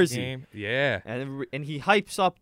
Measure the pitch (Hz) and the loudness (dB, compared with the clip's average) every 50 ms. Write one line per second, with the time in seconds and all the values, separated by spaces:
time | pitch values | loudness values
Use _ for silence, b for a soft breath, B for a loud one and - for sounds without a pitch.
0 | 180 143 123 - 127 127 131 131 135 - - 107 101 104 120 135 143 135 110 92 | 6 6 4 -2 -4 -4 -6 -8 -12 -14 -12 -8 -4 -2 0 2 2 2 0 0
1 | - - 117 127 135 135 135 139 135 - - 139 147 143 156 143 - 185 208 214 | -2 -6 -6 -6 -6 -6 -6 -8 -8 -6 -6 -8 -6 -6 -6 -2 2 4 4 4
2 | 208 - - - 190 180 - _ | 4 0 -2 0 0 0 0 _